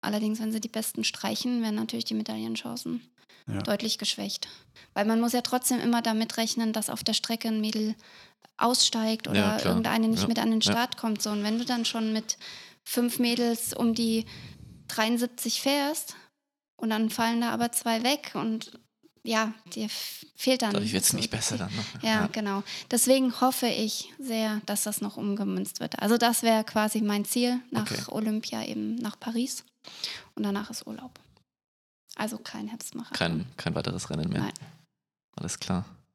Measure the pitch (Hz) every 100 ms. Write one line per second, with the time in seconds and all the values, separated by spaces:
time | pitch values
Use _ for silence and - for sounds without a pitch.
0 | - 214 220 220 220 220 226 220 226 -
1 | 220 - 208 220 247 247 226 214 226 233
2 | - 220 214 220 226 220 233 240 - 247
3 | - _ _ - - 101 - 208 226 -
4 | 208 - 202 - - - - - - -
5 | 208 226 240 247 240 254 254 247 240 240
6 | 233 220 220 - 226 233 226 220 214 226
7 | - 220 - 233 233 220 214 220 214 220
8 | - - - _ - - 233 254 - 233
9 | 220 220 - 202 202 214 - - 226 226
10 | 220 220 202 233 226 220 214 208 247 -
11 | 233 214 214 208 208 220 240 240 226 233
12 | 220 220 226 - - - - - - -
13 | 240 - 240 233 240 233 - - 233 226
14 | 226 226 220 - - - - - - -
15 | 220 240 240 - 233 - 262 285 285 311
16 | - - - _ _ _ _ _ 226 214
17 | 220 - 233 233 233 226 240 - 240 226
18 | 233 294 - - 226 220 - - _ _
19 | _ _ - 220 220 220 - - 214 -
20 | - - - - - 254 226 202 214 -
21 | - - - 113 - - 92 107 107 -
22 | 226 220 214 - 208 196 - - - 240
23 | 247 269 262 233 254 254 240 - 220 -
24 | - - 269 226 220 214 - 208 - 208
25 | 208 - 202 202 196 185 196 - - -
26 | 202 233 240 240 233 220 220 220 214 220
27 | 208 208 202 247 240 247 247 226 214 208
28 | 208 - 220 214 - 226 - 214 214 226
29 | 220 - - 226 262 - - _ - -
30 | - - - - 208 202 214 220 - 220
31 | 254 - _ _ _ _ _ _ _ _
32 | _ - 214 220 - - 208 233 - -
33 | 233 - 85 80 87 - - 80 - 87
34 | - 78 80 - 98 - - - _ _
35 | _ _ _ - 85 - - 90 - -
36 | _